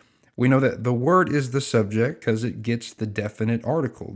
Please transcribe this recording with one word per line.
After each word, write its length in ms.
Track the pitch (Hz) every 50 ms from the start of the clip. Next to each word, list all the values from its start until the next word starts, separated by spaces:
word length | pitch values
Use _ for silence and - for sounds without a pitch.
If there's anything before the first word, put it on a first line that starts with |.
| _ _ _ _ _ _ _
We 120 | - 123 127
know 140 | 135 131
that 240 | 135 120 - - 110
the 80 | 123 123
Word 340 | 120 123 147 175 185 180 -
is 240 | - 147 139 123
the 80 | 123 135
subject 640 | 131 - - 117 107 98 104 110 117 135 160 - -
'cause 220 | - 110 110 117
it 160 | 120 - 110
gets 320 | 107 113 117 117 - - -
the 120 | - 113
definite 560 | 107 101 107 101 104 - - 110 110 117 117 -
article, 500 | 117 143 165 143 120 - - - - -